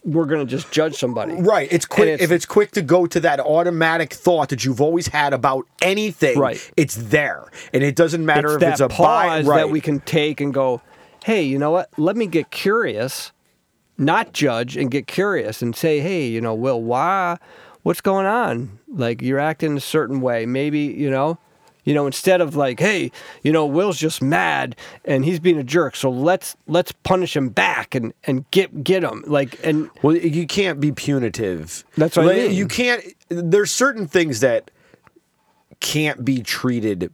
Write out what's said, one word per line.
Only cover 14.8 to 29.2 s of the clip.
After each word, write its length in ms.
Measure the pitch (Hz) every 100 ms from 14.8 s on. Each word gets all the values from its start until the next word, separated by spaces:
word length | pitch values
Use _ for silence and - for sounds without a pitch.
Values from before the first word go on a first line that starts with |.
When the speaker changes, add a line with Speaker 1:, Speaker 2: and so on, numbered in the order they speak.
| 135
Speaker 1:
get 140 | 139 -
curious 540 | - 202 175 107 110
and 140 | 120 117
say, 240 | 165 147
"Hey, 280 | 156 185 127
you 120 | 113
know, 140 | 117 110
Will, 260 | 127 120
why, 560 | 113 127 170 196 180 175 _ - - -
what's 160 | 170 170
going 260 | 202 190 190
on? 540 | 240 208 120 117 104 -
Like, 340 | 208 117 117
you're 160 | 127 135
acting 360 | 151 156 160 143
a 60 |
certain 400 | - 156 123 135
way. 240 | 127 117 113
Maybe, 340 | 131 147 147
you 300 | 147 - 143
know, 280 | 135 147 170 _ _ _ _ -
you 80 |
know, 120 | 147 143
instead 340 | - 190 180
of 160 | 160 139
like, 240 | 139 120
'Hey, 320 | 185 196 127 - - -
you 100 | 143
know, 140 | 160 151
Will's 320 | 147 202 151
just 240 | 156 -
mad 540 | 135 170 170 143 131 - - - -
and 180 | 147 143
he's 140 | 175
being 180 | 175 160
a 60 |
jerk, 320 | 123 165 143 -
so 140 | 135
let's, 460 | 127 151 185 - - -
let's 240 | 165 175
punish 440 | - - 185 175 151
him 140 | 131
back 460 | 135 190 - 104 131
and, 180 | 113 - -
and 240 | 131 135
get, 320 | 190 185 147
get 180 | 139 190
him.'" 200 | 151 110